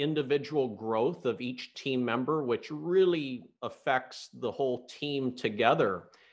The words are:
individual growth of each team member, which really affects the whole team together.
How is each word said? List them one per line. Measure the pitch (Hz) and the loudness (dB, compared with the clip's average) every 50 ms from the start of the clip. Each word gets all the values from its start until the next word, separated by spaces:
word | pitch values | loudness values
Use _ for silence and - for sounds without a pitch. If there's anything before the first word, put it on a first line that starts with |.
individual | 143 156 156 151 135 127 143 143 147 147 156 147 131 120 | 0 0 2 0 0 2 0 0 0 0 0 0 0 0
growth | 101 95 110 110 113 110 120 160 170 - - | -2 -6 -2 0 2 2 2 2 0 0 -2
of | 123 110 - | -2 -2 0
each | 123 123 127 - - - _ | -4 -6 -8 -8 -12 -14 _
team | - - 139 131 127 123 | -8 -4 -2 0 0 2
member, | 117 117 127 127 143 156 156 139 | 2 0 0 0 0 0 0 0
which | 120 117 113 - - | 0 0 -2 -2 -8
really | 151 151 151 170 180 190 190 180 170 156 143 131 127 113 - - _ _ | -10 -8 -4 2 4 4 6 6 4 2 -2 -4 -8 -10 -12 -18 _ _
affects | 127 110 - - _ 147 131 127 - - - - - - - | -10 -10 -10 -4 _ 0 0 0 0 -4 -12 -16 -16 -16 -10
the | 123 123 110 | -6 -6 -4
whole | - - 139 127 127 175 - | -2 0 0 0 0 -2 -6
team | - - - 147 147 143 139 131 123 123 | -12 -10 -8 -6 -4 -2 -2 -2 -2 -2
together. | - - 110 104 107 113 120 151 160 131 101 92 87 - - - _ _ _ | -2 -4 -2 0 4 4 6 6 6 4 2 0 -4 -8 -14 -20 _ _ _